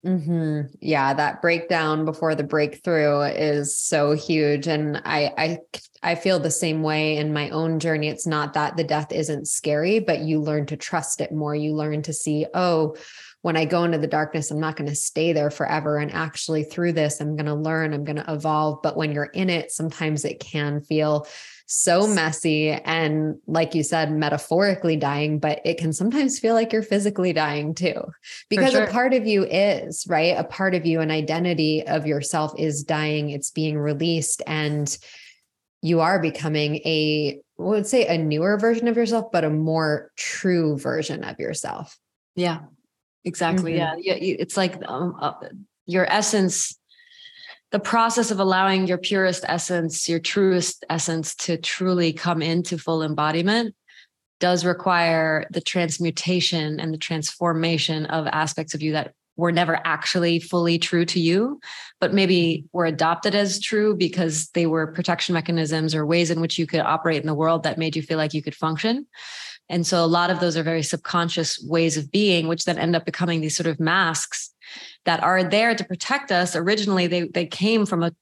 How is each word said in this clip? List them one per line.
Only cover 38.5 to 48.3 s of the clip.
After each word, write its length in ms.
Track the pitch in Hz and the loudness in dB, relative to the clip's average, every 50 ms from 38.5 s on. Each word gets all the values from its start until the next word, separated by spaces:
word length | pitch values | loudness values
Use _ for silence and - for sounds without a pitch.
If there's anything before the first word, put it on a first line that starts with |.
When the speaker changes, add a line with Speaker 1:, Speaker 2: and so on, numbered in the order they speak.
| 208 | 2
Speaker 1:
version 320 | 202 214 233 233 226 233 240 | 2 2 2 2 2 2 0
of 80 | 226 | 2
yourself, 340 | 233 233 220 226 226 220 226 | 2 2 2 0 -2 -2 0
but 140 | - 175 160 | 0 0 2
a 40 | 156 | 2
more 600 | 151 151 156 160 160 160 160 151 151 147 - - _ | 0 0 0 2 2 2 2 2 0 -2 -4 -10 _
true 600 | - - - - - - 190 180 170 165 151 147 | -10 -8 -8 -6 -2 0 2 2 2 2 2 0
version 460 | 135 135 131 127 135 156 - 147 - - | -2 -2 -4 -2 -2 -4 -4 -6 -8 -8
of 160 | - - - | -10 -8 -8
yourself. 580 | - - 160 - - - - - 156 - - _ _ _ _ _ _ _ _ | -6 -6 -6 -6 -6 -8 -8 -8 -12 -14 -18 _ _ _ _ _ _ _ _
Speaker 2:
Yeah, 240 | 180 180 175 160 160 151 - _ _ _ _ _ _ _ _ _ _ _ | -2 -2 -2 -2 -4 -8 -18 _ _ _ _ _ _ _ _ _ _ _
exactly. 520 | 180 170 - 175 165 180 185 175 165 165 | -10 -4 -2 -2 0 2 2 0 0 0
Speaker 1:
Mm-hmm. 260 | 175 170 160 160 170 | 0 0 -2 -4 -4
Speaker 2:
Yeah. 140 | - 190 180 | -2 -2 -2
Yeah. 80 | - - | 0 0
You, 120 | 190 - - | -2 -2 -2
it's 180 | 202 185 - | -4 -4 0
like, 200 | 202 185 175 - - - | 0 0 0 -2 -6 -10
um, 280 | - 120 131 175 180 165 - | -8 -6 -4 -4 -4 -4 -4
uh, 140 | 147 143 - - - - - - - _ _ _ _ | -4 -4 -4 -6 -16 -18 -18 -18 -20 _ _ _ _
your 200 | - 170 185 185 - | -2 0 0 2 2
essence, 680 | - 214 208 - - 208 190 180 - - - - - _ _ _ - _ - _ - - - - - - - - - _ _ _ | 2 0 2 2 2 2 2 2 0 -2 -4 -6 -8 _ _ _ -20 _ -20 _ -20 -20 -20 -20 -20 -20 -20 -20 -20 _ _ _
the 80 | - 208 | -4 -4
process 520 | 202 - - 233 226 233 226 240 226 226 | -2 2 2 4 4 4 4 2 0 0